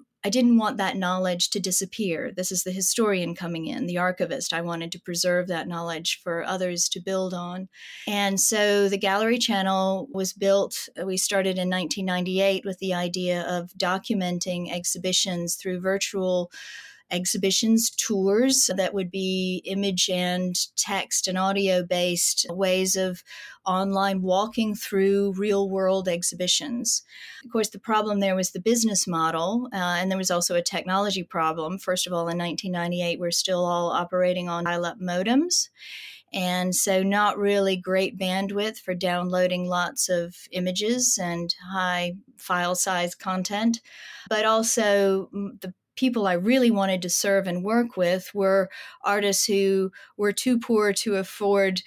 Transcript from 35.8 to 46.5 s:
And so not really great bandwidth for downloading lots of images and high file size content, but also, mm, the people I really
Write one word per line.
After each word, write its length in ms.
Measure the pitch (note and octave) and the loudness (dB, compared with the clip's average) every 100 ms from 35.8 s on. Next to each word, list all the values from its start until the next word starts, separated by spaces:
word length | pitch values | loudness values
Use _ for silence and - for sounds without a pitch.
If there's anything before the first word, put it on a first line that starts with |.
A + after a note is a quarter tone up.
| - - - - _ | -18 -16 -16 -18 _
And 420 | G3+ F3+ F3+ F3+ | -4 0 0 0
so 280 | F3 - F#3 | 0 2 2
not 360 | F#3+ G3+ G#3 G3 | 4 4 4 2
really 380 | G3+ G3+ G3 F#3+ | 2 4 2 0
great 420 | F3+ F#3+ F#3+ F#3+ | 0 0 0 -2
bandwidth 600 | F#3 F#3 G3 G3+ G#3+ A3 | -2 -2 -2 -2 -2 -4
for 160 | - | -6
downloading 720 | F3+ F#3 F3 F3+ F3+ F3+ F3+ F3+ | -2 0 0 0 2 2 2 0
lots 420 | F3+ F3 - - | 0 -2 -2 -2
of 260 | F3+ E3+ - - | 0 -2 -10 -10
images 640 | F#3 F3+ F#3 G#3 B3 A#3+ - | -4 -2 -2 -2 0 0 0
and 320 | F3 E3+ E3+ - F#3 | -2 -4 -4 -6 -6
high 440 | F#3+ F#3 F3 F3 F#3 - - | -2 0 0 -2 -6 -14 -20
file 360 | - F3+ F3 | -2 0 0
size 400 | F3+ - F3+ F3 | 0 0 0 -2
content, 640 | - F#3+ F#3 F3+ G3+ A#3 A#3 - - - - - | -4 -4 -2 -2 0 0 0 -6 -20 -18 -18 -4
but 180 | G#3+ A3 | 0 4
also, 840 | A3+ A3+ - G#3 G3+ G3 F#3+ - | 4 2 2 4 4 4 2 -2
mm, 280 | G3+ G3+ - | -6 -8 -8
the 140 | F#3 - _ - | -14 -14 _ 0
people 300 | C4 A#3 G3 | 2 2 2
I 60 | |
really 400 | F3 G3 | 2 4